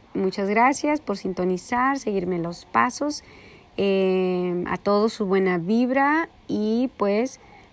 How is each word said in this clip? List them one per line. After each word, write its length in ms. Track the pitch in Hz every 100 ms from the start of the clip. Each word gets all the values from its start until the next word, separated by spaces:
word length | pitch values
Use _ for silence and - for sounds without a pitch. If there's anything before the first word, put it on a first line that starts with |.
| -
muchas 340 | 190 190 202 196
gracias 520 | 220 254 269 294 302
por 160 | - 196
sintonizar, 840 | 190 185 180 180 - 247 269 269
seguirme 400 | 214 196 180 180
los 260 | 170 170
pasos. 580 | - 220 240 - 294 294 - - - - - -
Eh, 880 | 196 190 190 185 185 180 180 175 175
a 80 | 175
todos 360 | 202 208 220
su 140 | - 190
buena 320 | 196 190 175
vibra 720 | 170 226 247 262 277 320 320 - -
y, 440 | 208 214 233 254 -
pues, 440 | 202 208 262 - - - -